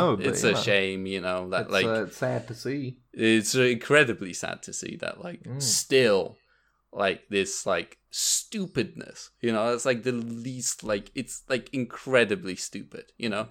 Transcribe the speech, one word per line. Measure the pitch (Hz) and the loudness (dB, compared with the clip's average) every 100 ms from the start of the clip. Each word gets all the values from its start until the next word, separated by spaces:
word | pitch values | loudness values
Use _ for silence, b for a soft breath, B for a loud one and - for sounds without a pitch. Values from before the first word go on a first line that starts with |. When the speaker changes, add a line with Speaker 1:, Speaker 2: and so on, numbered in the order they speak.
| 175 | 6
Speaker 1:
know, | 107 | 2
but, | 135 | 0
Speaker 2:
it's | 113 | 2
Speaker 1:
you | 120 | 2
Speaker 2:
a | |
Speaker 1:
know, | 110 | 2
Speaker 2:
shame," | 104 101 95 95 95 | 4 4 2 -2 -4
you | 95 | -4
know, | 90 92 92 | -2 -2 -2
that, | 92 | -2
Speaker 1:
it's, | - | 2
Speaker 2:
like, | 98 104 | 2 2
Speaker 1:
uh, | 110 | 2
it's | 104 - | -2 -4
sad | 131 123 117 | -4 -2 -6
to | |
see. | 117 123 143 131 - _ | -10 -6 -6 -6 -10 _
Speaker 2:
it's | - 113 113 104 | 0 4 4 4
incredibly | 127 127 117 - 147 135 92 95 | 2 4 2 4 4 6 0 -6
sad | 87 - - | -8 -8 -8
to | - | -10
see | - - - | -10 -10 -8
that, | - - | -8 -8
like, | 175 175 | -12 -12
Speaker 1:
Mm. | - 135 | -10 -4
Speaker 2:
still, | 135 - - 131 120 98 85 - _ _ _ _ _ | 0 0 4 6 6 4 2 -6 _ _ _ _ _
like, | - 98 85 - | -2 0 -2 -2
this, | 101 95 - | 0 0 -2
like, | - 90 87 - _ | -2 -2 -2 -12 _
stupidness, | - - - - 220 180 - 101 82 - - - _ | -4 0 0 -2 -6 -4 -4 -4 -6 -16 -16 -20 _
you | 117 | -2
know? | 110 113 | 2 2
It's, | 120 135 | 0 0
like, | 123 | 0
the | 117 | 0
least, | 120 117 117 120 127 120 - | -2 -4 -8 -8 -6 -6 -4
like, | 110 104 104 | -2 -2 -4
it's, | - 123 - - | -10 -10 -10 -4
like, | 131 - | -4 -4
incredibly | 139 120 - - 131 110 98 92 90 | -6 -6 -8 2 4 6 2 -2 -8
stupid, | - - 90 - - - | -8 -10 -14 -16 -18 -8
you | 113 | -4
know? | 101 113 | -2 -4